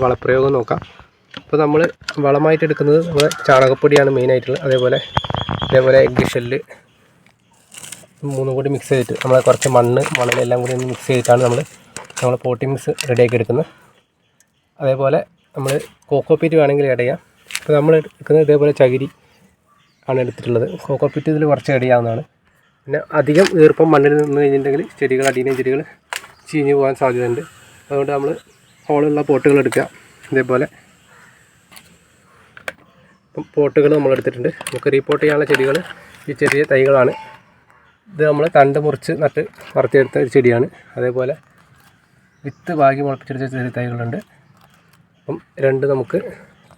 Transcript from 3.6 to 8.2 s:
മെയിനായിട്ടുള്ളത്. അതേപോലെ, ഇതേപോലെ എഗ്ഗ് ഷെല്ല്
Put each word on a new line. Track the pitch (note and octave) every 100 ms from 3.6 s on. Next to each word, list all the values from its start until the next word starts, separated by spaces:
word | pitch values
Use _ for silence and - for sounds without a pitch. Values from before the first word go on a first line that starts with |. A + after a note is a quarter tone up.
| C3 C3+ D3 C#3+ C3+ C3
മെയിനായിട്ടുള്ളത്. | B2+ B2+ B2 - C#3+
അതേപോലെ, | C3 B2+ C3+ - - - - - - -
ഇതേപോലെ | C3 C3 C3 C3
എഗ്ഗ് | B2 -
ഷെല്ല് | C3 A#2+ C3+ - - _ _ _ _ _ _ _ _ _ - - - - _